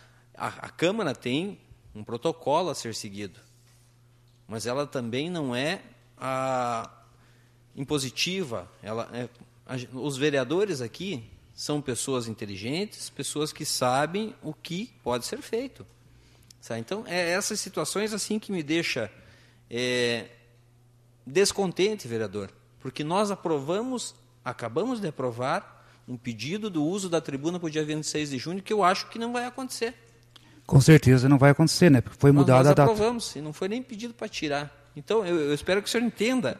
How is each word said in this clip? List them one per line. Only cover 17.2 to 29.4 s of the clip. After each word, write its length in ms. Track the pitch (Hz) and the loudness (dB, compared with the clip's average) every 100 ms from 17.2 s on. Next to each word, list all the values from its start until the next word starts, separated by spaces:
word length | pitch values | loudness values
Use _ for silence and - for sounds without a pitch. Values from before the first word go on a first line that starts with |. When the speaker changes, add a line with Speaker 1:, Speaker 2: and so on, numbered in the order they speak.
| 170 | -2
Speaker 1:
essas 300 | 180 202 214 | -2 -2 -6
situações 520 | 190 180 151 190 214 | -6 -6 -4 -2 -4
assim 260 | 214 - 214 | -4 -4 -4
que 120 | - | -4
me 120 | 190 | -6
deixa, 480 | 143 165 165 127 107 - - - - _ - | -2 -2 -2 -4 -6 -10 -20 -20 -20 _ -8
é, 580 | 120 123 123 120 117 - - _ _ _ _ _ _ _ _ - | -4 -2 0 0 -2 -6 -18 _ _ _ _ _ _ _ _ -2
descontente, 840 | 147 196 - 190 156 196 214 123 | 2 2 2 -2 0 0 -2 -4
vereador, 420 | 113 107 101 95 - _ - | -4 -4 -6 -10 -14 _ -14
porque 240 | 131 - | -10 -6
nós 280 | 151 175 208 | -2 0 0
aprovamos, 840 | 190 170 151 135 190 254 247 - - _ _ | -2 -2 -2 0 -2 -2 -6 -8 -14 _ _
acabamos 560 | 123 - 117 120 226 240 | -12 -8 -6 -2 -2 -2
de 80 | 190 | -6
aprovar 800 | 143 127 117 131 175 - - - - - | -4 -6 -4 -2 -4 -6 -20 -20 -20 -14
um 100 | 123 | -10
pedido 520 | 127 110 123 208 214 | -8 -8 -6 -6 -4
do 140 | 165 | -2
uso 260 | 151 202 190 | -2 -2 -2
da 120 | 165 | -4
tribuna 380 | 156 139 156 180 | -4 -6 -4 -4
pro 100 | 165 | -4
dia 160 | 151 151 | -4 -4
vinte 180 | 156 | -4
e 40 | 147 | -4
seis 240 | 151 147 | -4 -4
de 60 | 131 | -6
junho, 240 | 156 185 | -6 -8
que 120 | 190 | -2
eu 100 | 214 | 2
acho 240 | 180 196 - | 2 2 -4
que 100 | 220 | -8
não 120 | 233 | -6
vai 140 | 240 | -4